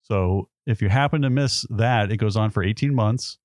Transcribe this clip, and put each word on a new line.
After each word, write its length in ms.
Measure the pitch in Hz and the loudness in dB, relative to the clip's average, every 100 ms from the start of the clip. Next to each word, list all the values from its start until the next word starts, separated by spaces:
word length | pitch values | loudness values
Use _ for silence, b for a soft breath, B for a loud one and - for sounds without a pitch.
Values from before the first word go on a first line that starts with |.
So 480 | _ 101 90 98 - _ - | _ 0 2 0 -4 _ -4
if 160 | 110 | 0
you 80 | 101 | 2
happen 320 | 120 143 160 | 2 2 0
to 80 | 135 | 0
miss 360 | 131 135 - - | 0 0 -2 -6
that, 420 | 107 117 117 101 | -2 0 2 0
it 60 | 107 | 0
goes 180 | 107 107 | 0 0
on 140 | 110 | 0
for 120 | 104 | 0
eighteen 300 | 95 110 139 135 | -2 -2 -2 0
months. 420 | 107 127 - - | 0 -2 -6 -14